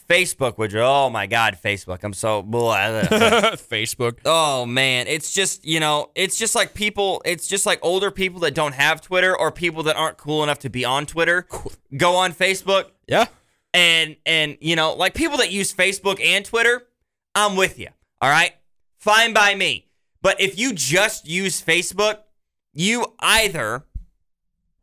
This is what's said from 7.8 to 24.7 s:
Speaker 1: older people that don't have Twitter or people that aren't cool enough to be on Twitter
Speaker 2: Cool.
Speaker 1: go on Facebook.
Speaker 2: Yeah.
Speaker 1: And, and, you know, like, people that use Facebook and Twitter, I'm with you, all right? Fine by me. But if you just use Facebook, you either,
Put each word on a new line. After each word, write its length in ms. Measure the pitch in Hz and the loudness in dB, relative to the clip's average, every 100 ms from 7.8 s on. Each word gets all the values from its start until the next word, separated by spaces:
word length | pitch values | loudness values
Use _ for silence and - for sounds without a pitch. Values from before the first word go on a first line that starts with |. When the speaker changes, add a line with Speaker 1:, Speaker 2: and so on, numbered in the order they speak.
Speaker 1:
older 300 | 160 185 196 | 0 0 -2
people 260 | 190 185 180 | -4 -6 -2
that 140 | 165 | -4
don't 200 | 143 151 | -2 -2
have 260 | 135 147 156 | 0 0 0
Twitter 360 | - 185 185 180 | -2 0 2 2
or 140 | 160 | -2
people 320 | - 170 160 | -2 -6 -4
that 140 | 156 151 | -2 -2
aren't 200 | 160 - | -2 -6
cool 280 | 147 151 | -6 -2
enough 160 | 147 143 | -2 -4
to 80 | 131 | -6
be 160 | 123 | -4
on 220 | 120 135 147 | -2 -2 -2
Twitter 360 | 165 165 175 - | -2 0 0 -4
Speaker 2:
Cool. 240 | - - - - 139 | -12 -14 -16 -10 0
Speaker 1:
go 180 | 175 | 2
on 180 | 180 185 | 2 0
Facebook. 580 | 156 190 190 180 196 185 _ - | 0 -2 -2 0 0 -2 _ -2
Speaker 2:
Yeah. 180 | 156 240 _ _ _ _ | 0 0 _ _ _ _
Speaker 1:
And, 420 | 175 175 165 156 151 | 2 4 4 0 -4
and, 320 | - 160 151 131 | -2 0 0 -4
you 160 | - 165 | -2 0
know, 180 | 160 | 0
like, 200 | - 180 | 0 -2
people 240 | - 320 285 | 0 -2 0
that 120 | 196 | -2
use 240 | 196 190 | -2 -4
Facebook 500 | - 185 190 196 190 | 0 -2 0 -2 0
and 200 | 165 190 | 0 0
Twitter, 420 | 196 226 233 240 - _ _ _ _ | 0 0 2 0 -4 _ _ _ _
I'm 220 | 196 208 190 | 0 2 2
with 200 | 180 - | 0 -2
you, 120 | 82 _ _ - | -18 _ _ -2
all 100 | 131 | 2
right? 220 | 151 170 - _ _ _ _ | 4 2 -2 _ _ _ _
Fine 340 | 214 214 233 | 2 4 4
by 240 | 220 202 196 | 4 2 2
me. 320 | 175 117 - _ _ _ | -2 -4 -10 _ _ _
But 180 | 185 - | 0 2
if 160 | 190 196 | 0 0
you 160 | 254 | -4
just 540 | 185 131 175 214 - - | -2 0 2 0 -2 -6
use 340 | 175 190 - | -4 -2 -4
Facebook, 580 | - 165 175 185 214 214 _ _ _ _ _ | -2 -2 -2 -2 -2 -2 _ _ _ _ _
you 420 | - 190 240 - - | -4 0 0 -4 -2
either, 680 | 170 220 214 160 107 120 - - - _ _ _ _ _ _ | 2 2 2 -2 -4 -6 -10 -16 -16 _ _ _ _ _ _